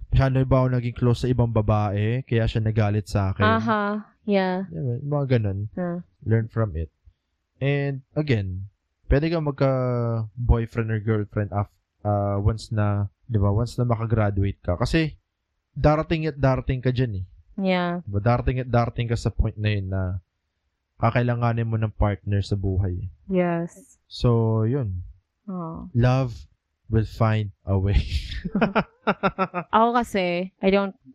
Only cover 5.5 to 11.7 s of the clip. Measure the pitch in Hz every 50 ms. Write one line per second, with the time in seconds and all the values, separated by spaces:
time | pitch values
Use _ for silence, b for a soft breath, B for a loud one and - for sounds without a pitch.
5.5 | 95 101 101 107 - 180 180 175 170 180 175 _ _ _ - 104 113 113 113 113
6.5 | - 113 113 101 76 80 80 - _ _ _ _ _ _ _ _ _ _ _ _
7.5 | _ - 135 139 143 143 139 143 139 131 - _ - 147 156 147 123 104 98 95
8.5 | 90 92 98 - _ _ _ _ _ _ _ - 135 139 156 165 170 165 151 147
9.5 | 135 - 139 135 135 131 127 123 123 120 117 117 117 113 110 107 - 123 120 113
10.5 | 117 117 113 - - 120 113 110 113 107 101 113 110 107 104 - - 107 104 101
11.5 | 98 101 101 -